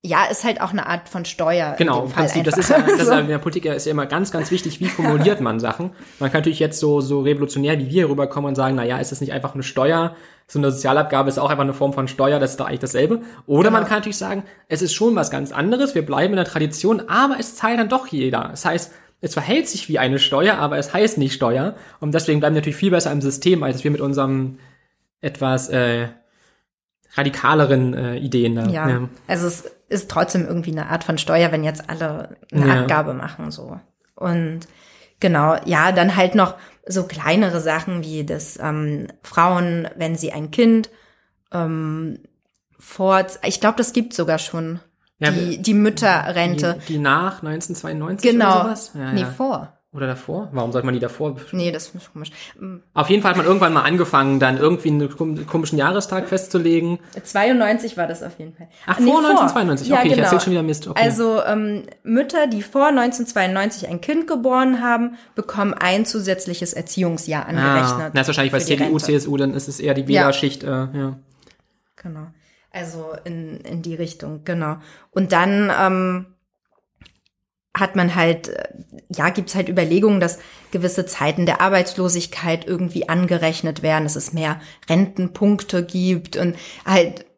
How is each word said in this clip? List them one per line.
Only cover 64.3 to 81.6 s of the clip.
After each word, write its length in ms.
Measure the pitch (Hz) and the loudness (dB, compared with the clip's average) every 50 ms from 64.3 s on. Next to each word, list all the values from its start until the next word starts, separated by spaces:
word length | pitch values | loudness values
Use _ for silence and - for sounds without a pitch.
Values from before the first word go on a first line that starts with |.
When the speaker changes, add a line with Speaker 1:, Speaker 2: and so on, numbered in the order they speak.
| 320 254 226 262 254 254 262 262 254 233 240 | -4 0 0 2 2 4 4 2 2 0 2
Speaker 1:
haben, 320 | 240 240 233 240 240 240 - - _ _ | 0 0 0 0 -4 -6 -12 -20 _ _
bekommen 400 | - 208 - - 208 202 202 - | -10 -10 -6 -4 -2 -2 -2 0
ein 320 | - - 180 185 202 220 | 0 0 2 2 2 0
zusätzliches 680 | - - 220 190 190 185 185 - 185 175 - 180 165 - | -2 -2 -4 -2 -2 -2 -2 -4 -8 -6 -6 -6 -6 -6
Erziehungsjahr 760 | - 170 - - 185 185 170 165 160 - - 156 147 - | -6 -8 -6 -2 -2 0 0 -2 -4 -6 -6 -6 -6 -4
angerechnet 580 | - - 135 135 139 139 135 131 127 123 123 123 | -4 -2 0 2 2 4 2 2 2 0 -2 -4
Speaker 2:
Ah, 60 | - - | 0 0
na, 80 | 139 | 0
ist 60 | 131 | 2
wahrscheinlich, 260 | 127 147 143 135 131 135 | 2 0 0 0 2 0
weil 80 | 131 | 0
Speaker 1:
für 60 | 135 | 2
die 100 | 160 151 | 0 0
Speaker 2:
C 60 | 139 143 | 0 2
D 0 | |
U, 140 | - 156 | 0 0
Speaker 1:
Rente. 80 | 156 151 | 0 2
Speaker 2:
C 100 | - 147 | 2 2
S 120 | 143 143 | 2 2
U, 100 | - 143 | 0 0
dann 180 | 135 139 135 135 | 0 0 0 -2
ist 120 | 143 139 | -4 -8
es 120 | 147 135 - | -8 -10 -4
eher 160 | - 147 135 | -2 0 0
die 60 | 139 | 0
Speaker 1:
Ja. 200 | 135 135 139 143 | 0 2 4 4
Speaker 2:
Wählerschicht, 420 | 143 139 139 - - 135 139 - - | 4 4 2 0 -2 -2 -4 -4 -6
äh, 40 | |
ja. 500 | 143 135 131 131 131 139 143 135 135 135 131 _ _ _ _ _ _ _ _ _ _ _ _ _ _ _ | -4 -4 -4 -4 -4 -4 -6 -6 -6 -6 -10 _ _ _ _ _ _ _ _ _ _ _ _ _ _ _
Speaker 1:
Genau. 320 | _ - 175 160 156 156 165 160 _ _ _ _ _ _ _ | _ -16 -16 -14 -14 -16 -18 -20 _ _ _ _ _ _ _
Also 420 | - 180 175 165 165 165 160 160 156 - - | -14 -14 -14 -12 -12 -12 -12 -12 -12 -12 -12
in, 360 | 175 170 165 160 156 156 - | -12 -10 -10 -10 -12 -12 -14
in 200 | - - 165 170 | -12 -10 -10 -8
die 140 | 165 170 165 | -8 -8 -6
Richtung, 460 | 160 170 165 165 - - 151 156 151 156 | -6 -6 -8 -8 -12 -12 -12 -12 -10 -8
genau. 340 | - 175 170 160 151 156 160 - - - - _ _ | -6 -4 -4 -4 -4 -6 -8 -12 -20 -20 -20 _ _
Und 220 | _ - 196 - | _ -2 0 4
dann... 400 | 185 170 175 190 202 202 208 196 - | 4 4 4 4 2 2 2 2 2
Ähm, 520 | - 190 185 185 185 185 185 185 180 185 185 _ _ _ _ _ _ _ _ _ _ _ _ _ _ - - _ _ _ _ _ _ _ _ _ _ _ _ _ | 2 2 2 2 0 0 -2 -2 -4 -8 -12 _ _ _ _ _ _ _ _ _ _ _ _ _ _ -20 -20 _ _ _ _ _ _ _ _ _ _ _ _ _
hat 180 | - 202 190 - | -2 -2 0 2
man 200 | 196 175 175 170 | 2 2 2 2
halt, 340 | 180 165 170 170 165 - - | 2 2 2 2 0 -4 -10
äh, 140 | - - - - - - - _ - - _ _ | -8 -8 -8 -10 -14 -18 -20 _ -20 -20 _ _
ja, 200 | 180 - 147 175 | -4 0 0 0
gibt's 240 | 185 214 175 - - | 0 -2 -6 -4 -4
halt 160 | 196 180 - | -4 -4 0
Überlegungen, 500 | 185 180 170 156 170 190 208 220 202 190 | 0 0 2 4 4 4 6 4 4 4
dass 200 | 180 170 170 - - - - - - - | 2 0 -2 -6 -14 -20 -20 -20 -14 -8
gewisse 340 | - 180 175 180 175 190 180 | -4 -2 0 0 0 0 -2
Zeiten 400 | 185 - - 143 151 151 180 175 | -2 -2 0 0 0 0 2 2
der 160 | 165 143 - | 2 2 2